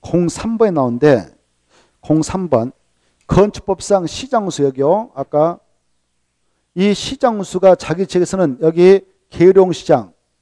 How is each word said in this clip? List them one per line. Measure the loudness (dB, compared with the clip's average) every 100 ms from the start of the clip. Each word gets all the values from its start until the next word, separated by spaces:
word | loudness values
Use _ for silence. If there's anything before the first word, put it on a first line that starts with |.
공삼 | -6 -2 -2 -4 -6 -2
번에 | 0
나오는데 | 0 -2 0 2 2 -2 _ _ _ _ _ _ _
공삼 | -4 -2 -2 -6 -2
번 | -2 -2 -8 _ _ _ _ -2
건축법상 | 2 2 0 -8 -6 -2 -2 -2
시장수 | -10 -6 -4 -4 -2
여기요. | -2 0 0 0 -4
아까 | -12 -6 -2 -2 -4 _ _ _ _ _ _ _ _ _ _ _
이 | -2 -2
시장수가 | -2 -6 -4 -2 -2 -6 2 4 4
자기 | 0 -6 -2
지역에서는 | -2 -2 -2 -2 0
여기 | -2 4 4 4 0 _ _
계룡시장, | 2 4 6 2 0 0 0 -2 _ _ _